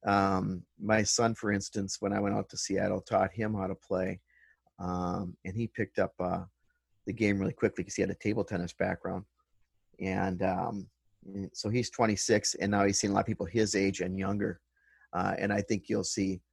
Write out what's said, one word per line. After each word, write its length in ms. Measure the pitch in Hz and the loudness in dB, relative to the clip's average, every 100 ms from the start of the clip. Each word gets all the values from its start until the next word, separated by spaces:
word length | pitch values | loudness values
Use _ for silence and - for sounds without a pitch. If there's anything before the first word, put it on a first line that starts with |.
| 101 | 4
um, 560 | 101 98 95 101 92 - _ | 4 4 2 0 -4 -10 _
my 240 | 104 110 | 2 2
son, 300 | 104 - 117 | 4 2 2
for 180 | 113 110 | 0 -2
instance, 460 | 101 98 107 98 - | -2 -2 -6 -6 -2
when 120 | 101 | -2
I 80 | 101 | 0
went 140 | 101 | 0
out 160 | 107 104 | 0 -4
to 80 | - | -6
Seattle, 420 | - 98 98 95 | -4 0 0 -2
taught 320 | - 101 95 | 0 2 2
him 220 | - 107 | 0 -4
how 120 | 107 95 | -2 -4
to 80 | |
play, 460 | 95 _ 92 92 95 _ _ _ _ _ _ | -6 _ -2 0 -4 _ _ _ _ _ _
um, 600 | 90 90 87 90 92 87 90 | -4 -2 -2 -2 -6 -10 -8
and 100 | 95 | -6
he 120 | 113 | -6
picked 300 | - 107 - | -4 -6 0
up, 140 | 92 _ | -2 _
uh, 240 | 90 90 90 _ _ _ _ _ | -4 -2 -6 _ _ _ _ _
the 80 | - | -10
game 280 | 110 107 98 | 0 2 2
really 120 | 95 | 0
quickly 300 | - 107 - | 2 0 0
'cause 140 | 90 - | -8 -2
he 60 | |
had 100 | 95 | -2
a 20 | |
table 300 | 95 107 110 | 0 -2 -2
tennis 280 | 101 98 87 | -2 -2 -6
background. 520 | - 92 92 95 92 101 _ _ _ _ _ _ _ | -2 -2 -2 -6 -8 -10 _ _ _ _ _ _ _
And, 420 | 95 95 95 90 | -2 0 0 0
um, 460 | 92 92 90 101 95 _ _ _ - | 0 0 -2 -6 -10 _ _ _ -14
and 240 | 98 95 | -8 -8
so 160 | - 107 | -6 -2
he's 220 | 117 120 | 0 -2
twenty-six, 640 | - 113 104 - 107 - | 2 2 2 4 4 4
and 160 | - 101 | -2 2
now 140 | 104 | 4
he's 160 | 101 98 | 4 4
seen 100 | 104 | 2
a 40 | |
lot 60 | 98 | 2
of 60 | 98 | 2
people 180 | 110 | -2
his 300 | 92 113 107 | -2 0 2
age 260 | 101 98 92 | 4 2 0
and 160 | 92 95 | -4 -2
younger. 440 | 95 101 104 90 _ _ _ _ _ | -2 -2 -2 -4 _ _ _ _ _
Uh, 220 | - 95 95 | -2 -2 0
and 160 | 101 | 0
I 100 | 104 | 0
think 260 | 101 104 - | 0 -2 0
you'll 160 | 107 | -2
see 360 | 95 - 98 92 _ | -2 0 0 -2 _